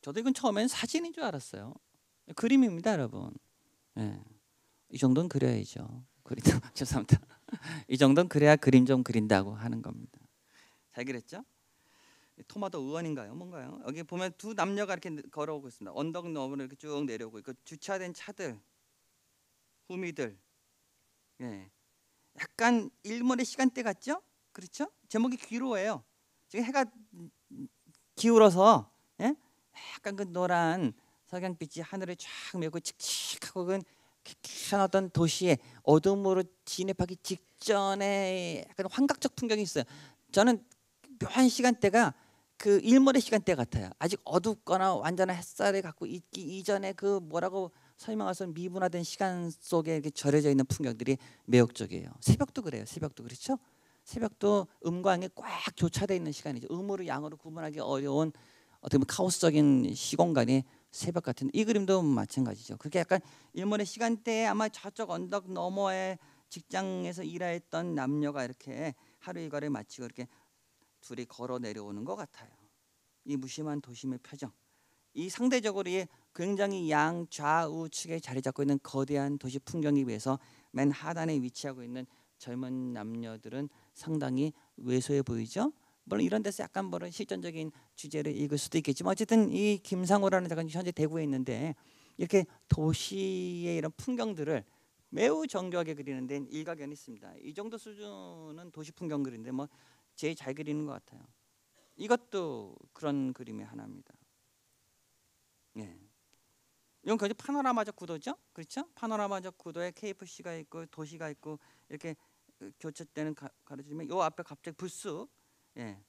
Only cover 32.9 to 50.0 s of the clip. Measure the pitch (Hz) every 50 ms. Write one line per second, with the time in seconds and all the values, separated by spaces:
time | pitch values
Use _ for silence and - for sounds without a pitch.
32.9 | - _ - - - - - - - - - - - 190 180 175 190 196 185 _
33.9 | _ _ _ _ _ _ _ - - _ _ - - - - - - 202 196 190
34.9 | 185 196 196 180 - - 170 165 - - 185 180 156 123 - - - - _ -
35.9 | 147 156 151 196 196 202 196 190 190 185 185 185 _ _ _ - - - 185 190
36.9 | 190 - 180 180 185 175 _ - 196 170 _ _ _ _ - - 214 202 196 196
37.9 | 196 202 196 202 202 196 196 185 185 185 180 170 165 110 - - - - 180 185
38.9 | - - 269 277 294 - - 262 _ - 254 233 220 214 208 165 - 147 123 -
39.9 | - - - - _ _ _ _ - 196 208 247 240 202 - _ - _ _ _
40.9 | _ _ _ - 277 240 - - - 247 262 247 - - 247 247 240 - - 202
41.9 | 185 226 240 160 135 _ _ _ _ _ _ _ _ _ - 208 202 196 - 226
42.9 | 240 269 269 269 262 269 226 - 226 214 175 - 180 139 120 - - 113 101 92
43.9 | - _ 147 170 202 - _ - 147 180 175 220 214 - _ - 175 190 190 190
44.9 | 180 - 101 160 180 175 185 185 180 175 175 - - - 202 202 196 196 185 170
45.9 | 156 _ 170 170 - 180 170 _ - 190 190 147 180 190 185 196 202 196 196 190
46.9 | 196 - - 196 202 196 175 151 151 170 170 185 185 196 185 170 _ _ _ _
47.9 | _ _ - - 220 214 208 190 185 - 190 180 160 160 175 185 175 190 185 180
48.9 | 170 175 170 - - - 202 190 180 175 175 170 160 - - - - 170 156 156
49.9 | 165 156